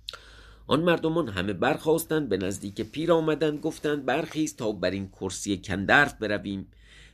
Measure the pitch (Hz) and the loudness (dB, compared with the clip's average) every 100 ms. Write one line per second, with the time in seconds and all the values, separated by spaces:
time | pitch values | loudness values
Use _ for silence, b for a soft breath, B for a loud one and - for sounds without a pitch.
0 | - B B B B B B 139 175 160 | -16 B B B B B B 2 4 2
1 | 160 165 127 92 98 90 120 151 156 160 | 2 0 0 -2 -2 0 0 2 2 0
2 | - 156 131 95 92 98 101 98 107 143 | 2 -2 0 -2 -2 -4 -8 -8 -8 -2
3 | 160 165 156 147 156 147 156 - 151 147 | 2 4 4 2 0 -2 -4 -4 -2 -2
4 | 127 147 165 151 151 - 110 101 92 98 | 0 -2 -2 -2 -4 -2 -4 0 -2 -2
5 | 95 - 95 - 101 95 - 95 95 131 | -6 -6 -6 -4 -2 -2 -2 -2 4 6
6 | 135 - 107 104 98 98 - B B B | 6 0 -4 -4 -4 -8 -8 B B B
7 | B | B